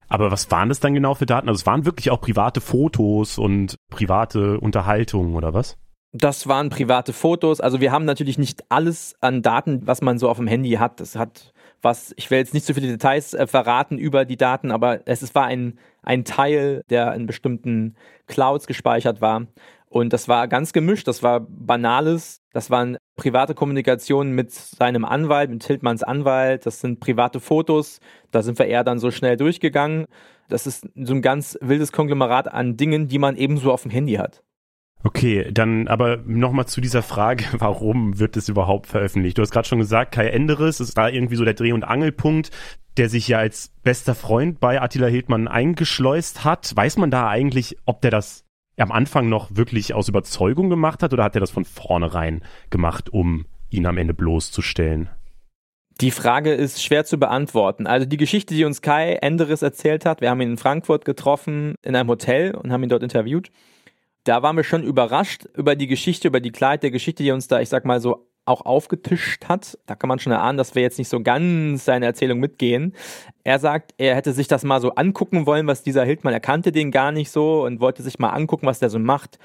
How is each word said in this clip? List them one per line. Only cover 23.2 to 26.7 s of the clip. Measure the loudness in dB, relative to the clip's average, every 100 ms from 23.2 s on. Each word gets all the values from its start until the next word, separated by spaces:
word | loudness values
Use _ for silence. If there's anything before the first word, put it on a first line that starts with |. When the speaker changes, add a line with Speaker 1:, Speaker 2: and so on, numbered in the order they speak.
| 0 2 2
Speaker 2:
Kommunikationen | 0 -2 0 2 0 2 0 2
mit | -2 -4
seinem | -8 -10 0 0 0
Anwalt, | 0 0 2 2 0
mit | -2 -4
Hildmanns | -2 -2 -2
Anwalt, | -2 -2 2 2 2 0
das | -4